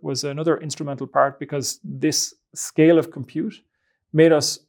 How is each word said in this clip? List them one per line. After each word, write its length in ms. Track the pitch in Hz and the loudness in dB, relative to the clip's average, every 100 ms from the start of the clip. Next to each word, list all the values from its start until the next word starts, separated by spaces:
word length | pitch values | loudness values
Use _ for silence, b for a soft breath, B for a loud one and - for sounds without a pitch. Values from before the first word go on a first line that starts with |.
was 240 | 151 131 | -8 -6
another 320 | 143 143 160 151 | -6 -4 -2 -2
instrumental 500 | 156 - 147 139 135 | -4 -10 -10 -8 -4
part 320 | 139 139 139 | 0 0 0
because 400 | 139 147 123 - | -8 -6 -6 -10
this 500 | - 135 156 - - _ _ | -12 -4 -2 -2 -6 _ _
scale 440 | - - - 160 165 | -14 -8 4 6 6
of 120 | 156 | 2
compute 440 | 143 123 156 220 - _ _ _ _ _ | -8 -12 -8 -8 -10 _ _ _ _ _
made 200 | 151 160 | 4 6
us, 260 | 151 - - | 4 0 -8